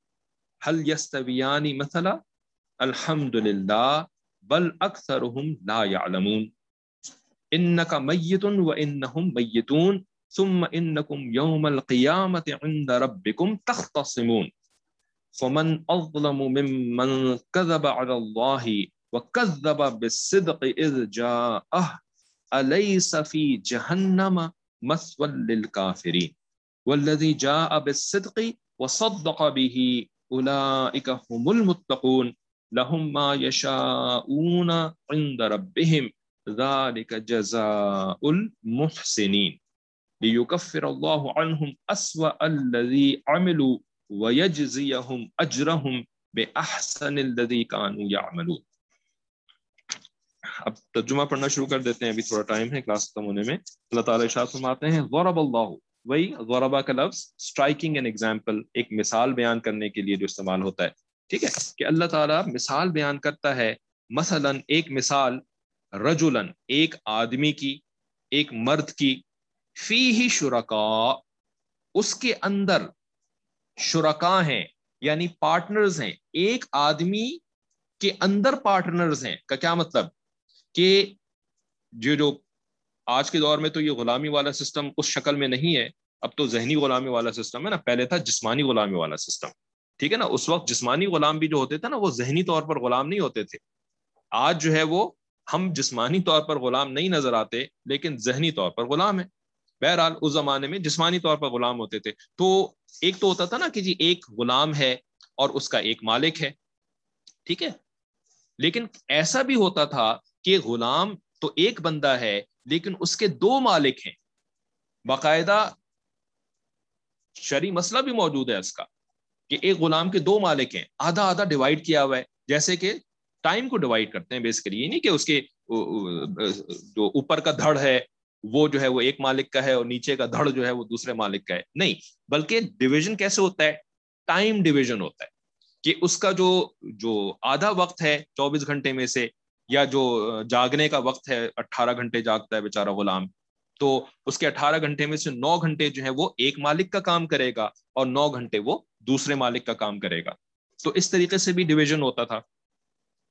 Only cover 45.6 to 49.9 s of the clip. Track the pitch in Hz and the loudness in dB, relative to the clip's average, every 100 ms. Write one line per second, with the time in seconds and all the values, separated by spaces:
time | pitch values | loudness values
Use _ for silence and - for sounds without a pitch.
45.6 | 147 165 135 127 - _ _ 113 110 - | 0 0 -2 -4 -8 _ _ -4 -2 -2
46.6 | 160 - - - 143 143 135 120 120 120 | -4 -6 -6 -6 -4 -2 -2 0 0 0
47.6 | 113 104 101 104 101 98 92 85 85 80 | -2 -2 -4 -4 -2 -2 -4 -6 -4 -6
48.6 | - _ _ _ _ _ _ _ _ _ | -8 _ _ _ _ _ _ _ _ _
49.6 | _ _ _ | _ _ _